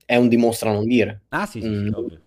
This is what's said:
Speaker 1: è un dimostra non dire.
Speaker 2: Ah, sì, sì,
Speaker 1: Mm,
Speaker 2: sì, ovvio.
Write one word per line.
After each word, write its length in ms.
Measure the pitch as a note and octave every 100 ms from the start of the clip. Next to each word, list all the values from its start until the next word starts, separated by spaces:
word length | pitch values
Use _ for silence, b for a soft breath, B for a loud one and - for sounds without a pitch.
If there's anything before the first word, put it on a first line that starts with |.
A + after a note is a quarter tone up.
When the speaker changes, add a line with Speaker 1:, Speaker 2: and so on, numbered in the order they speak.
Speaker 1:
è 120 | - A#2+
un 120 | B2
dimostra 440 | A#2 A#2 A2+ A2
non 120 | G#2
dire. 380 | G#2+ B2 G2+ G#2 -
Speaker 2:
Ah, 180 | D3+ G3+
sì, 140 | A#2
sì, 80 | A2
Speaker 1:
Mm, 180 | G#2 G#2
Speaker 2:
sì, 60 |
ovvio. 260 | G#2+ A#2 D#2